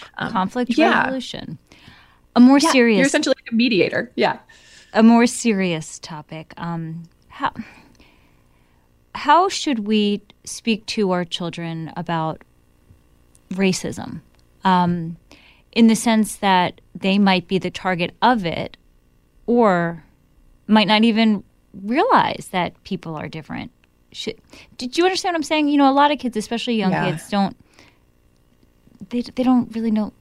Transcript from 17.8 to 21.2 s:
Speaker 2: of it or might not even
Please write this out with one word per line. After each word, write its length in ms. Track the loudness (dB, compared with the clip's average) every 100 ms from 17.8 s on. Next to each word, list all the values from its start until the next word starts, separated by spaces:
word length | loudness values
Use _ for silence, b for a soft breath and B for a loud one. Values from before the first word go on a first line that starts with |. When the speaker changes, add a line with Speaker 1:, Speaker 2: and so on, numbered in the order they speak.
| -4 -2 -4 0
Speaker 2:
of 220 | 2 2
it 320 | -2 -6 -8 -14 _ _ _ _ _ _ -2
or 580 | 2 4 2 0 -6 -14 _ _ _ _ _ 0
might 200 | 2 4
not 160 | 4
even 380 | 4 4